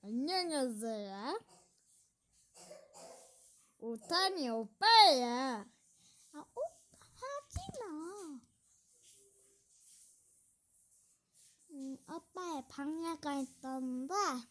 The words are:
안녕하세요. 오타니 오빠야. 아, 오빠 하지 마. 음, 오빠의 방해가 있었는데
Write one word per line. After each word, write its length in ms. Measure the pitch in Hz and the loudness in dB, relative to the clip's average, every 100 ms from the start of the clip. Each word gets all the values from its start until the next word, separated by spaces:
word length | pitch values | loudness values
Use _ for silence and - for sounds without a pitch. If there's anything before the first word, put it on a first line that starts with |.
안녕하세요. 1400 | 202 233 285 370 349 302 254 214 226 220 202 196 226 403 - - - _ _ - _ _ _ _ _ - 180 - - - 170 - - - - - _ _ | -4 -2 0 0 0 0 0 -2 -4 -4 -6 -8 -6 -6 -8 -20 -20 _ _ -20 _ _ _ _ _ -20 -20 -20 -20 -20 -18 -20 -20 -20 -20 -20 _ _
오타니 720 | 226 226 - 339 381 370 254 | -6 -6 0 2 2 0 -2
오빠야. 1160 | 226 220 _ 415 453 403 269 240 240 262 233 202 - _ - - - - | -2 -4 _ 8 10 12 10 4 0 -2 -4 -8 -18 _ -20 -20 -20 -20
아, 120 | 392 - | -18 -14
오빠 540 | - 640 - - - - - | -8 -8 -8 -20 -20 -20 -14
하지 420 | 508 571 587 - 762 679 | -8 -8 -8 -10 -8 -10
마. 600 | 440 302 330 403 349 269 233 _ _ _ _ - - 392 392 - - - _ - - - - - - - _ _ _ - - - - _ _ - - - - | -8 -8 -8 -10 -12 -14 -16 _ _ _ _ -20 -20 -20 -20 -20 -20 -20 _ -20 -20 -20 -20 -20 -20 -20 _ _ _ -20 -20 -20 -20 _ _ -20 -20 -20 -16
음, 260 | 294 269 269 - | -10 -8 -8 -10
오빠의 640 | 320 - 370 359 302 247 | -12 -10 -8 -6 -6 -6
방해가 680 | - 285 320 330 330 294 277 | -6 -4 -2 -4 -4 -2 -2
있었는데 760 | 262 - 254 262 262 254 269 381 392 254 233 | -4 -8 -8 -6 -4 -4 -2 0 0 -2 -8